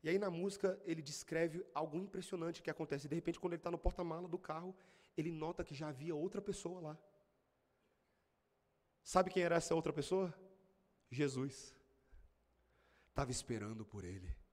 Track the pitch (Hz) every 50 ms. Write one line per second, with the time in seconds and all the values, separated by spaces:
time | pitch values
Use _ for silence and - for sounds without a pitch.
0 | - 156 175 196 208 196 175 165 175 196 190 - - 190 185 190 - 185 165 160
1 | 156 135 151 - - - 165 165 165 170 156 175 185 - - 147 156 160 147 170
2 | 190 196 - 185 185 - - 180 165 165 165 - - - 151 - 160 151 143 143
3 | 143 147 151 170 165 - 170 - - 180 170 165 - 175 170 160 - 185 - -
4 | 180 170 160 170 180 180 165 180 - - 156 160 175 185 185 - - - - -
5 | - _ _ - 156 170 170 156 156 - - - - - 151 135 156 151 147 127
6 | 147 170 165 147 156 190 190 202 196 202 196 - - 170 180 185 170 151 156 160
7 | - - _ _ _ _ _ _ _ _ _ _ _ _ _ _ _ _ _ _
8 | _ _ _ _ _ _ _ _ _ _ _ _ _ _ _ _ _ _ _ _
9 | _ - - 185 185 185 - 190 175 170 170 165 - - 165 165 160 160 151 160
10 | 147 - 185 190 190 180 156 - - - - _ _ _ _ _ _ _ _ _
11 | _ _ 120 127 151 143 127 127 131 139 - - - - - - _ _ _ _
12 | _ _ - - - - _ _ _ _ _ _ _ _ _ _ _ _ _ _
13 | _ _ _ - 139 123 127 - - - 120 110 104 107 113 110 110 - - 104
14 | 92 87 95 95 90 87 - - - _